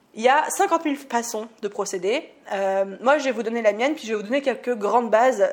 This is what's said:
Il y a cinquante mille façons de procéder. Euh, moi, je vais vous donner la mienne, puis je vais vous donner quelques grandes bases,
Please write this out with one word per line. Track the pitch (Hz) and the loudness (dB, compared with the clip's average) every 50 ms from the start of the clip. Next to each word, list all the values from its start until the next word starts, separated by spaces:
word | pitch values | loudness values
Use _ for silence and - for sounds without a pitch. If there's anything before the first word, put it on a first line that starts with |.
| _ _ - | _ _ -4
Il | 214 | 0
y | 226 254 | 2 2
a | 269 302 294 - | 4 2 2 0
cinquante | - - 392 381 339 330 330 | 0 0 0 2 0 0 0
mille | 311 277 | -2 -4
façons | 254 - - - 233 233 - - 214 220 226 - _ | -4 -6 -4 -4 -4 -4 -4 -6 -8 -8 -12 -10 _
de | - | -8
procéder. | 202 202 - 196 185 - 185 175 196 240 302 - - - _ _ - | -6 -4 -6 -6 -4 -4 -4 -2 0 0 -2 -4 -8 -16 _ _ -6
Euh, | 208 196 196 190 190 196 196 196 196 - | -4 -2 0 0 2 0 0 -2 -4 -2
moi, | 202 247 285 302 | 2 2 4 4
je | 269 | 2
vais | 269 | 0
vous | 233 220 226 | -2 -2 -4
donner | 214 226 233 | -4 -2 0
la | 226 208 202 | 2 2 2
mienne, | 208 247 285 311 | 4 2 0 -2
puis | 302 - | -4 -6
je | 220 226 | -6 -6
vais | 208 | -6
vous | 196 | -4
donner | 202 254 285 | -2 -2 -2
quelques | 285 269 226 - - 247 247 | 0 -2 -4 -2 -4 -6 -4
grandes | 214 202 208 208 247 240 220 | -2 0 2 2 2 2 4
bases, | 208 214 247 262 240 202 190 185 | 4 4 4 4 4 2 2 0